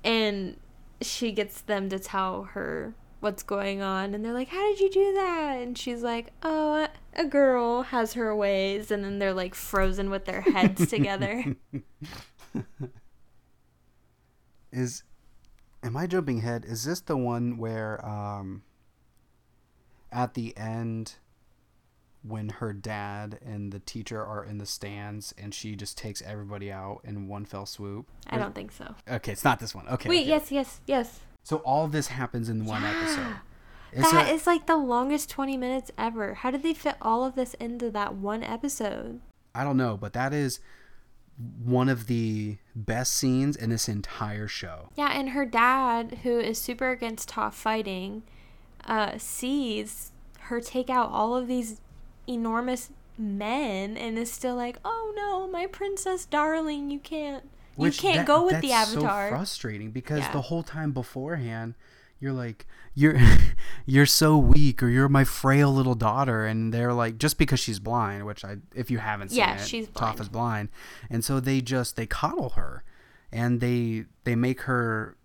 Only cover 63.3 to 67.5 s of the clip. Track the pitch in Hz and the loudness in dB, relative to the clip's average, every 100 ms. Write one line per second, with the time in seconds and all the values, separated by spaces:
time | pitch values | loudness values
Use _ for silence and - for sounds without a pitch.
63.3 | - - - - - - 135 143 - 156 | 12 12 10 4 0 4 8 8 8 8
64.3 | 156 127 147 147 - 123 123 139 139 131 | 8 12 12 12 8 4 6 6 6 6
65.3 | - 135 139 143 135 131 117 110 120 135 | 4 4 6 6 6 4 2 2 2 2
66.3 | 113 107 110 113 117 120 120 113 113 151 | 2 0 0 0 0 0 2 0 0 0
67.3 | - 151 | 4 4